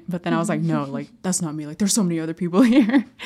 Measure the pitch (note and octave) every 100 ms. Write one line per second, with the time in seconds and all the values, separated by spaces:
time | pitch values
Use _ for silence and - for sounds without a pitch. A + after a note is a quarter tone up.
0 | - F3 F3 E3 E3+ E3 E3 D#3 C#3 C#3+
1 | D3 _ F#3 F3+ E3 D3+ D3 D#3+ G3+ A#3
2 | F3+ E3 D#3+ E3 F3 F3+ B3 B3+ A3 C4
3 | - -